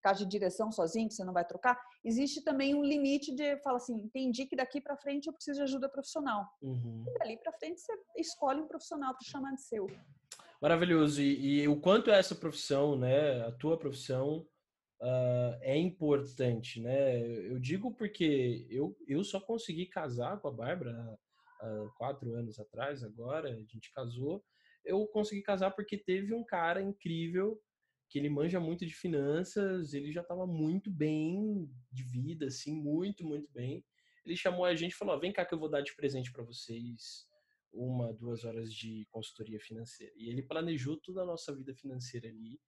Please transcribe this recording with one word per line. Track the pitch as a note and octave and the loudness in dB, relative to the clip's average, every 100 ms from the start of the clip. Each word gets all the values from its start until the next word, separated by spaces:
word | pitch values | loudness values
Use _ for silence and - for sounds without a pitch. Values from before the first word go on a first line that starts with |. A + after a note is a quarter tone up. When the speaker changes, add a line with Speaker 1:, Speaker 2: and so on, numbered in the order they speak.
Speaker 1:
caixa | G3 G3 | 4 2
de | G3+ | 2
direção | G3+ F#3+ F3+ A3 | 2 0 0 -2
sozinho, | A3 A#3 A3+ A3 | 2 0 2 -2
que | |
você | - | -2
não | F#3 | -2
vai | F3+ E3+ | 0 -2
trocar, | F3+ B3+ B3 - - | 0 2 2 -2 -10
existe | A3+ A3+ C#4 - | -2 0 2 0
também | - C4+ C#4 | 0 2 4
um | C#4+ | 4
limite | C#4+ D4 C#4 C#4 D4 | 4 4 4 2 0
de, | C4 D4 C#4+ | -2 0 0
fala | C#4+ B3 | 0 0
assim, | B3 | 0
"Entendi | A3+ G#3+ C4 C4 A#3 C4+ | -6 -4 -2 0 0 -2
que | C4 | -2
daqui | B3+ C#4+ | 0 -2
pra | C#4+ C#4+ | -6 -6
frente | C#4+ C#4+ D4 | -4 -4 -4
eu | |
preciso | D#4 - C#4 | -8 -6 -2
de | |
ajuda | C#4 C4+ C4+ | 0 0 -2
profissional." | C#4 C4+ D#4+ C#4+ G#3+ G3 _ | -4 -6 -4 0 -2 -4 _
Speaker 2:
Uhum. | C3+ B2+ A#2 A2+ A#2 | -4 -4 -4 -6 -6
Speaker 1:
E | - | -2
dali | A3 A3+ | -2 -2
pra | - | -6
frente | D#4+ D#4 E4+ | -6 -8 -8
você | - G#4+ - - | -8 -10 -8 -6
escolhe | D#4+ - C#4+ C#4 | -6 0 0 0
um | D#4 | -2
profissional | D#4+ - D#4 C4+ | -8 -8 -6 -4
pra | B3 - | -6 -10
chamar | C#4 C4+ | -8 -6
de | C4+ | -8
seu. | - A3 F#3 - - - _ - - - | -6 -4 -4 -8 -18 -20 _ -20 -20 0
Speaker 2:
Maravilhoso. | D3 E3 F3 E3 D3+ D3 | 4 6 6 8 6 6
E, | C#3 C#3 C#3 C#3+ | 4 4 4 4
e | D3 | 6
o | D3 | 6
quanto | F3 G#3+ A#3 | 8 8 10
essa | G3+ F#3 | 8 8
profissão, | - E3 D3 - C#3 D3 C3+ | 0 -6 -6 2 4 4 4
né, | B2 C3+ D3+ B2+ A#2 | 6 6 6 2 0
a | |
tua | B2 D3+ D#3+ | -2 0 2
profissão, | D3+ A#2+ - B2+ C#3 D#3 - _ _ _ _ _ | 0 -6 -2 0 2 0 -6 _ _ _ _ _
ah, | B2 B2+ B2+ B2 B2 B2 | 0 2 4 4 2 0
é | C3 C#3+ | 2 4
importante, | F3+ F3 D3+ C#3+ - - B2+ A2+ - A#2 | 4 2 4 4 2 0 2 2 -2 -6
né? | A#2 C3+ C#3 B2 A#2 A#2 F#2 | 0 4 4 4 0 -4 -4
Eu | B2+ | -4
digo | B2+ F#3 A#3+ | -2 -2 -2
porque | - G#3+ - D#3+ C#3 B2 A#2 - | -4 -6 2 4 4 4 0 -4
eu, | A#2+ D#3+ - - | -2 -2 -4 -2
eu | C#3 | -2
só | G3+ G3 | 0 -4
consegui | G3 A3+ - D#3+ F3+ | -4 -6 -4 -6 -4
casar | - D#3 A#2+ B2 G3 | -4 -4 -2 -2 -4
com | D3 | -6
a | |
Bárbara | A2+ A#2 F3+ B2 A#2 A#2 G#2+ _ _ _ - | -6 -4 -4 -4 -8 -10 -14 _ _ _ -12
há | A2 G#2+ G#2+ - | -8 -6 -8 -6
quatro | B2 C#3 B2 | -6 -4 -6
anos | A#2 A#2 G#2 | -6 -6 -8
atrás, | G#2+ A2 C3+ C#3+ | -12 -6 -4 -4
agora, | A2+ A2+ A#2 D3+ D3+ | -10 -10 -6 -4 -4
a | A2+ | -8
gente | G#2+ A2 - | -12 -16 -14
casou, | - B2 A#2+ C3+ G3 _ _ _ _ | -8 -8 -4 -4 -6 _ _ _ _
eu | - F#3+ G#3+ | -2 0 0
consegui | G#3+ G#3 G#3 | 0 -2 -2
casar | G3 G3 F#3+ | -2 2 2
porque | F#3+ G#3 G3+ | 0 -6 -6
teve | - F#3 G3+ | 0 0 0
um | A3+ | -4
cara | A3+ F#3 E3 F3+ | -2 0 2 2
incrível, | G3 G3 F3 E3 E3 F3+ G3+ G#3+ _ _ _ _ _ | 0 -4 -4 -2 0 2 2 0 _ _ _ _ _
que | C#3+ | -2
ele | C#3+ | 0
manja | C#3+ D#3+ F3+ | 2 2 2
muito | D#3+ F3 | 0 -2
de | E3+ | -4
finanças, | - F#3 D#3 C#3 D#3 F3+ - G3 F#3 D#3 | -4 0 2 2 2 0 0 0 0 -2
ele | C#3 D3 | -4 -4
já | D#3+ | -6
tava | F3 F3 F#3 | -6 -4 -2
muito | E3 D#3 F#3 G#3+ | 2 2 2 0
bem | E3+ D3+ D#3 D#3 F#3 G#3+ G#3 D3+ - - | 0 2 4 2 2 0 0 -4 -10 -12
de | B2+ | -10
vida, | B2+ B2 C#3 E3 C#3 | -4 -2 -2 -2 -4
assim, | B2+ D3 | -4 -4
muito, | D#3 D3 D#3 F#3+ G3+ | -4 0 0 0 -2
muito | E3 D3 D3 | -4 -4 -6
bem. | C3 B2 - - _ _ _ | -6 -6 -6 -10 _ _ _
Ele | - F3 | -6 0
chamou | F#3+ F3+ | 0 4
a | F3+ | 4
gente | E3 E3+ | 4 0
e | - | -2
falou, | G3+ | 0
"Ó, | D3 | 0
vem | E3+ | 0
cá | G3+ F3 | 0 0
que | |
eu | E3 | 0
vou | D3+ | 0
dar | D3 | 0
de | C#3+ | -2
presente | - C#3+ C3 B2 | -2 -2 0 -6
pra | - | -8
vocês | A#2 B2 - A#2 A#2+ A#2 - - - _ _ _ _ | -12 -12 -10 -8 -8 -10 -14 -16 -18 _ _ _ _
uma, | G#2 B2+ B2+ A#2 | -8 -4 -2 -2
duas | A2 A#2+ A#2 | -4 -6 -6
horas | A#2 A2+ A2+ | -6 -6 -8
de | A2 A2+ A2 G#2+ | -8 -10 -10 -10
consultoria | A2+ A2 - A2 G#2+ | -10 -12 -12 -10 -10
financeira." | - A2+ A#2 - - - | -10 -12 -12 -14 -18 -14
E | A2+ | -6
ele | B2 | -6
planejou | B2+ D#3+ E3 D#3+ B2+ D#3 | -4 -4 -2 -2 -2 -6
toda | - F#3 | -6 -6
a | F3+ | -4
nossa | E3 - | -4 -6
vida | C#3 C3+ | -10 -10
financeira | C3+ C#3 B2+ B2 B2 A2+ | -12 -10 -8 -8 -10 -10
ali. | A2 A2+ B2+ | -14 -14 -16